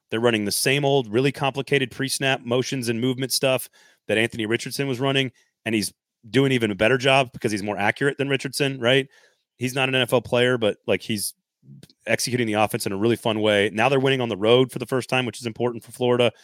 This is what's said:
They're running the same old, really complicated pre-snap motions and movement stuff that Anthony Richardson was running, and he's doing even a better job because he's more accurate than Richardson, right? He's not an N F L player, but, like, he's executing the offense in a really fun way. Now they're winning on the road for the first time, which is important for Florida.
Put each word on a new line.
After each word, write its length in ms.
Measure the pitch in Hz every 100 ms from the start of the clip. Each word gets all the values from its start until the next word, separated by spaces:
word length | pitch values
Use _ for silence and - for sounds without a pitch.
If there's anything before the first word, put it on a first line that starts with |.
| -
They're 100 | 113
running 260 | 120 113 101
the 60 |
same 340 | - 135 139 143
old, 260 | 139 113
really 200 | 110 139
complicated 600 | - 139 139 131 143 131
pre-snap 500 | - 135 - 139 131
motions 480 | 120 127 123 139 117
and 120 | 113
movement 300 | 127 127 131
stuff 360 | - 135 131 - _ _ _ -
that 100 | 107
Anthony 280 | 113 117 107
Richardson 420 | 120 135 - 139
was 120 | 120
running, 320 | 139 139 131 - _ _ 110
and 80 |
he's 200 | 113 95 - _ _ 113
doing 220 | 131 139
even 200 | 127 110
a 40 | 98
better 220 | 110 131
job 340 | 131 135 127
because 180 | - 117
he's 120 | 104
more 140 | 104 95
accurate 400 | 104 - 139 135
than 120 | 139
Richardson, 500 | 135 139 - 139 131
right? 280 | 117 135 135 _ _ _ _ -
He's 180 | 127 131
not 140 | 131
an 60 | 131
N 60 |
F 120 | 120
L 80 | 127
player, 360 | - 123 123 127
but, 200 | 107 95 -
like, 140 | 95
he's 320 | - 107 - - _ _ - 139 - _ -
executing 400 | 113 - 123 113
the 80 |
offense 320 | 107 104 117 107
in 60 |
a 60 | 98
really 180 | 113 110
fun 240 | 117 107
way. 300 | 107 101 101
Now 160 | 101 123
they're 100 | 139
winning 220 | 135 135
on 80 | 120
the 80 | 95
road 340 | 107 123 131
for 80 | -
the 60 | 123
first 240 | 131 -
time, 160 | 127 123
which 140 | -
is 80 | 120
important 360 | 110 120 117
for 80 | -
Florida. 400 | - 123 123 120 -